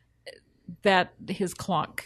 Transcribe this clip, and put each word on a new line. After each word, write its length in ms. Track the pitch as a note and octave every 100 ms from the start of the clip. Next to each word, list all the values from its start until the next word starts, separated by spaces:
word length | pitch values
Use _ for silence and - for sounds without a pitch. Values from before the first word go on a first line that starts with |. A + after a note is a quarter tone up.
| _ _ - - _ _ - E3+
that 300 | G3+ F#3 - - -
his 280 | F#3 F3+ -
clock 480 | - D#3+ - -